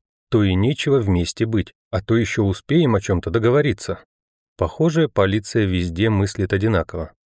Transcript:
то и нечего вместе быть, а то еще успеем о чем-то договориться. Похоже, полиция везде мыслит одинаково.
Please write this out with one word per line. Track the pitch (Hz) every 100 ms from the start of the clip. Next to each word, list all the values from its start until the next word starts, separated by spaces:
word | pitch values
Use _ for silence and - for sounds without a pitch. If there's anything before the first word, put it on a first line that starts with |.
| _ _ -
то | 113
и | 98
нечего | 92 113 147 147 139
вместе | 101 87 85 - 110
быть, | 110 - _ _
а | 95
то | 101 113
еще | 107 -
успеем | 101 95 - 156 147 101
о |
чем-то | - 90 -
договориться. | 113 113 139 147 - - 87 _ _ _ _ _ -
Похоже, | 95 - 165 160 151
полиция | - 98 101 - 117 101
везде | 92 87 82 110
мыслит | 101 98 - 95
одинаково. | 98 110 95 - 85 78 _